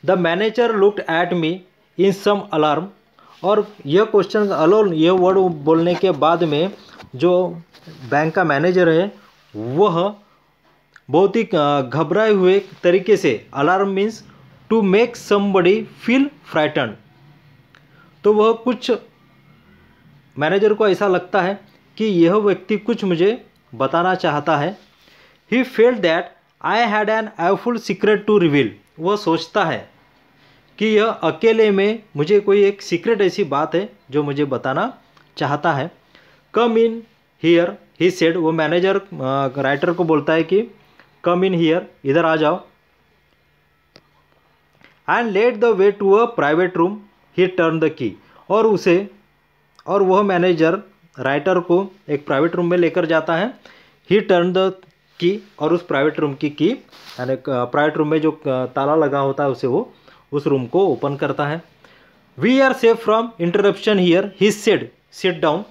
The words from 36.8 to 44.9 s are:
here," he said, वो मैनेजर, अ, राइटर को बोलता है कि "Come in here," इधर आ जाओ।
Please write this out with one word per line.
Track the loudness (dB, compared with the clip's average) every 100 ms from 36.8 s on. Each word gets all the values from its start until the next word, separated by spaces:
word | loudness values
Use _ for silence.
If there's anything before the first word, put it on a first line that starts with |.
| 0 -2 -14 _ _ _ 2
here," | 2 2 -6 _ _
he | -2 2
said, | 0 2
वो | -2
मैनेजर, | 0 0 0 0 -2
अ, | -6 -8 -4 -2 -2 -2
राइटर | -2 0 -2
को | -2
बोलता | 0 0 2
है | 0
कि | 0 -2 -2 -12 _ _ _ _ -2
"Come | 0 0
in | 0
here," | 0 0 -4 _ -2
इधर | 0 0
आ | 0
जाओ। | 0 -2 -8 _ _ _ _ _ _ _ _ _ _ _ _ -20 _ _ _ _ _ _ _ _ _